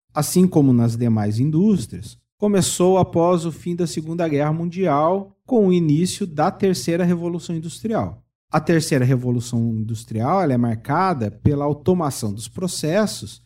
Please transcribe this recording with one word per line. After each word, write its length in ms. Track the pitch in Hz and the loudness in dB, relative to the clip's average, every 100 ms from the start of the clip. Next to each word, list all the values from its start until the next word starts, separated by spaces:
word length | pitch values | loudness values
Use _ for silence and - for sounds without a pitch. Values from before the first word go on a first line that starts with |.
| _ | _
assim 340 | 151 143 180 180 | -4 0 4 4
como 280 | 160 135 | 4 4
nas 200 | 120 117 | 4 2
demais 440 | 113 120 110 104 110 | 0 0 0 0 0
indústrias, 800 | 131 156 214 185 110 87 - - _ _ | 0 2 2 2 -2 -10 -14 -18 _ _
começou 600 | 208 202 - - 180 190 | 0 2 0 2 4 4
após 480 | 175 170 170 175 165 | 2 2 2 2 -2
o 40 | |
fim 240 | - 175 | -8 -8
da 120 | 175 170 | -4 -4
Segunda 420 | 170 156 170 165 | -4 -8 -4 -2
Guerra 240 | 143 151 | 0 0
Mundial, 800 | 160 175 175 180 143 156 196 196 _ - | -2 -4 -2 0 2 2 0 -4 _ -2
com 200 | 240 190 | 2 4
o 60 | |
início 540 | 180 160 151 180 - 190 | 4 4 2 0 -2 -6
da 240 | 151 170 | 0 -2
Terceira 520 | 202 196 180 - 170 | 2 0 0 -2 0
Revolução 540 | 175 175 170 170 - 165 | 0 0 -2 -6 -6 -8
Industrial. 680 | 165 - 220 208 92 - _ _ _ | -8 -8 -4 -2 -4 -8 _ _ _
A 80 | 151 | -2
Terceira 460 | 151 165 - 143 123 | 2 0 2 0 2
Revolução 680 | 127 123 120 - 117 117 | 2 0 -4 -2 -2 -2
Industrial, 680 | 113 110 113 - 110 123 190 | -2 -4 -8 -6 -4 0 0
ela 100 | 165 | 2
é 60 | 123 | 0
marcada 720 | 120 117 - 151 185 143 104 | 0 -2 -2 0 0 -2 -4
pela 340 | - - 143 | -2 0 0
automação 640 | 147 147 - 180 151 - 110 | -2 -2 0 0 0 -4 -6
dos 160 | 104 - | -8 -12
processos 960 | - 180 - 151 190 208 - - - | -8 -8 -4 -2 0 0 -4 -12 -16